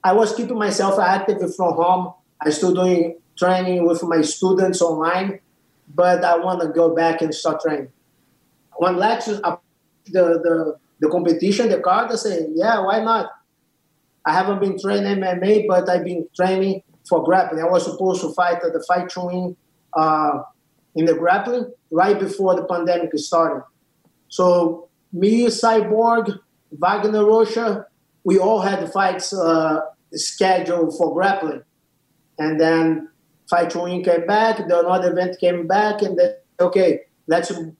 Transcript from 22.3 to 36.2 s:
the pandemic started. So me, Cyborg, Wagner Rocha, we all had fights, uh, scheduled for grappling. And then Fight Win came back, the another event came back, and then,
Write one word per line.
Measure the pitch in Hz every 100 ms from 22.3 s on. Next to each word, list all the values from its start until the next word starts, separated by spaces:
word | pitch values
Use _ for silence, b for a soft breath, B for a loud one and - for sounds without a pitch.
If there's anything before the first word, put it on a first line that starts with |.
| - 190 175
the |
pandemic | - 175 170 175 165 151
started. | - 170 160 135 - _ _ _ _ _ _
So | - 180 175 170 - - _ _
me, | 175 196 226 240
Cyborg, | - 226 226 202 214 233 233 202 - _ _ _
Wagner | 143 175 208 208 214 208
Rocha, | 220 220 233 226 196 - _ _ _
we | 185 190
all | 190 220
had | 190 190 165
fights, | 196 190 185 -
uh, | 190 165 160 160 156 156 - _
scheduled | 160 - - 185 180 165 175 160 -
for | 165
grappling. | 151 196 196 156 139 - _ _ _ _ _ _ -
And | 156 156
then | 160 165 160 156 - _ _ _ -
Fight | 175 170 170
Win | 175 180
came | 180 170 170
back, | 214 226 220 175
the | 175
another | 170 185 175
event | 170 180 180
came | 175 175 165
back, | 196 214 208
and | 196
then, | 175